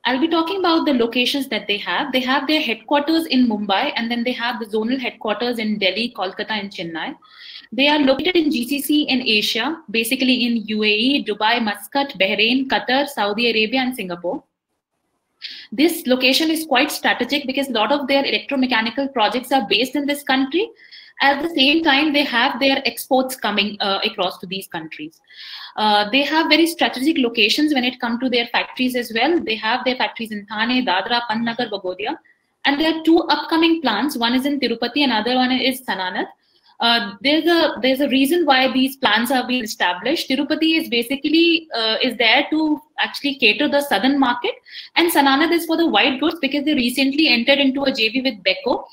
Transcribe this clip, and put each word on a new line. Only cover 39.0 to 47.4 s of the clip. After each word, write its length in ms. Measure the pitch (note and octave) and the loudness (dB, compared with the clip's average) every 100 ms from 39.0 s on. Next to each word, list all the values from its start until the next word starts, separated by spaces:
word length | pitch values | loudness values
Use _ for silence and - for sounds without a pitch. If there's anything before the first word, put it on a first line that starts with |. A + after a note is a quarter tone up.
| A3+ G#3+ A#3+ | 2 2 2
have 160 | C4 B3 | 0 0
been 160 | B3+ | -4
established. 640 | G#3+ - F#3+ F3+ A#3 E4 - | -4 -2 -2 0 -2 -4 -2
Tirupati 480 | C4 C#4+ D#4 D#4+ D#4+ | -2 -2 0 2 0
is 120 | G#3+ | 0
basically, 800 | A#3+ A#3 C#4 D4+ D#4+ E4+ D#4+ D#4+ | -2 -2 -4 2 4 4 2 -2
uh, 220 | A#3 A3 - | -4 -2 0
is 160 | B3+ G#3+ | -2 2
there 280 | A3+ B3 D4 | 4 4 2
to 320 | D#4 D#4 D4 _ - | 0 0 -2 _ -6
actually 360 | A3 - C#4+ C4+ | -6 -4 -6 2
cater 340 | G#3+ G#3 G3 | 2 2 0
the 100 | C#4+ | 0
southern 400 | C#4+ G3+ B3 C#4+ | 0 0 2 2
market, 320 | B3+ A#3+ G#4 - - - - - | 0 0 -6 -8 -16 -20 -4 0
and 120 | E4+ | 2
Sananad 420 | D#4+ C4+ C4+ E4 | 4 4 4 2
is 140 | E4+ E4 | 0 0
for 120 | D#4+ | 0
the 100 | E4 | 2
white 320 | G#3+ B3 C4 | 4 2 2
goods 160 | D4+ E4+ | -2 -2
because 240 | C4+ C#4+ C4+ | -4 -2 0
they 80 | |
recently 560 | C4+ A#3+ B3 C4+ C#4 D#4 | 0 0 0 0 2 2
entered 300 | A#3+ | 2